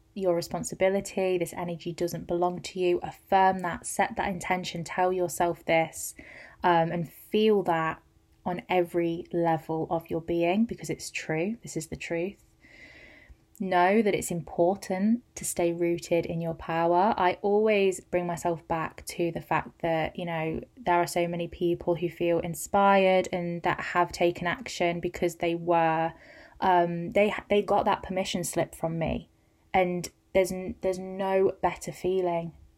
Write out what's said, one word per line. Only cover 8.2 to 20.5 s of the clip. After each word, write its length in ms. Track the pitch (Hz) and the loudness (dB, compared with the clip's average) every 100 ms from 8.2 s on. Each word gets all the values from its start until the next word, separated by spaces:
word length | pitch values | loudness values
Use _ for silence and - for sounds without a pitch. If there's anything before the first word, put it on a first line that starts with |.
| _ _ - | _ _ -8
on 160 | 180 - | -6 0
every 560 | 185 170 175 170 170 - | 0 2 0 -2 -2 -4
level 560 | 175 170 160 - 160 156 | 0 2 2 0 -4 -2
of 200 | 165 165 | -4 -4
your 120 | 170 | -6
being, 440 | 165 170 170 196 233 | -2 0 2 2 0
because 240 | 185 156 | -2 -8
it's 220 | - - | -8 -8
true. 460 | - - 156 185 233 | -10 -4 -2 -2 -6
This 140 | 151 165 | -8 -10
is 100 | 156 | -8
the 80 | 147 | -10
truth. 500 | - 170 180 202 _ _ - - - - - - - - _ - | -6 -4 -4 -8 _ _ -20 -20 -20 -20 -20 -20 -20 -20 _ -10
Know 400 | 190 180 180 208 | 0 4 6 6
that 140 | 208 170 | 4 0
it's 160 | - | -2
important 920 | 175 151 - 175 196 - 190 208 240 - - | -6 -6 2 2 2 -2 0 2 0 -2 -10
to 80 | |
stay 300 | 156 - 170 | -6 0 0
rooted 520 | 170 175 170 - 170 160 | 0 0 -2 0 0 0
in 140 | 170 | -4
your 140 | 165 | -4
power. 600 | 156 - 165 170 175 202 - | -6 -4 0 2 4 4 4
I 200 | 180 - | 0 0
always 580 | 202 208 220 208 196 180 | 2 2 4 4 2 0
bring 260 | - 180 175 | -4 -2 -2
myself 400 | 170 175 165 - | -2 -2 -4 -4
back 360 | 165 160 - - | -4 -4 -8 -12
to 240 | - 170 | -4 -4
the 100 | 165 | -4
fact 400 | - 160 - - | -2 -2 -2 -4
that, 360 | 170 160 156 - | -2 0 -2 -4
you 80 | 175 | -6
know, 360 | 165 160 | -4 -4